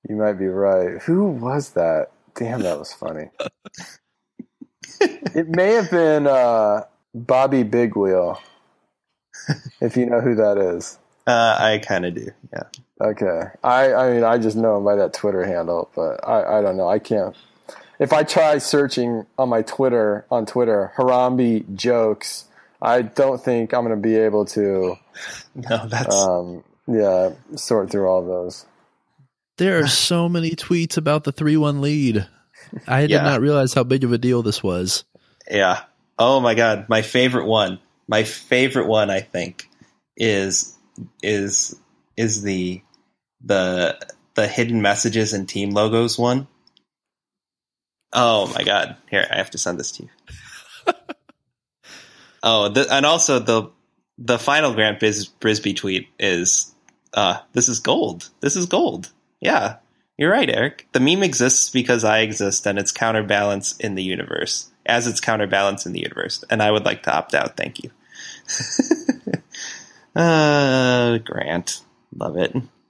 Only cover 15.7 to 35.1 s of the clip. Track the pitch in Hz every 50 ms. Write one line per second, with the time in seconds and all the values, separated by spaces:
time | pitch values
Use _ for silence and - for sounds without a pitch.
15.7 | 87 85 87 - _ - 82 78 - - - - 117 107 - - 107 107 104 98
16.7 | 90 95 92 87 101 107 - - - 107 185 - - - _ _ _ _ _ -
17.7 | - - - - _ _ 143 135 160 151 151 - - 180 160 151 151 143 - -
18.7 | - 147 143 131 - 127 123 120 117 110 104 _ _ - 131 123 120 113 110 -
19.7 | - - 135 131 120 117 107 107 104 107 - _ 131 117 110 - - 123 123 113
20.7 | 107 101 98 98 - - 127 127 127 123 127 127 127 127 123 117 113 110 - -
21.7 | 98 95 - 123 120 117 113 110 104 - - - - - - _ _ - _ _
22.7 | _ _ - 113 120 127 117 110 - - 139 135 131 123 - 131 123 117 113 110
23.7 | - 123 120 113 113 104 101 113 110 110 110 110 104 107 104 - - 107 104 98
24.7 | 98 95 92 92 87 - _ _ _ - - - - - - _ _ 127 117 -
25.7 | 120 110 113 110 117 123 131 - 101 98 98 95 90 87 87 87 87 85 - _
26.7 | _ _ _ - 120 110 104 98 92 92 92 92 - - - - - - - -
27.7 | 120 107 95 90 - 101 98 92 92 92 87 90 92 90 90 90 - - - _
28.7 | _ _ _ _ _ _ _ _ _ _ _ _ _ _ _ _ _ - 170 196
29.7 | 185 165 151 139 - - - - 175 170 170 170 175 170 165 165 165 - - -
30.7 | 180 170 165 165 - 165 156 147 147 151 151 - 147 - 151 151 151 156 151 147
31.7 | 143 143 139 147 147 151 139 123 110 104 90 - _ _ _ _ _ - - -
32.7 | - - - - 127 135 147 151 - 165 156 143 139 117 123 147 147 143 131 127
33.7 | - 139 120 127 131 135 131 120 120 117 120 123 123 120 113 107 101 - - 98
34.7 | 90 87 90 92 - - - _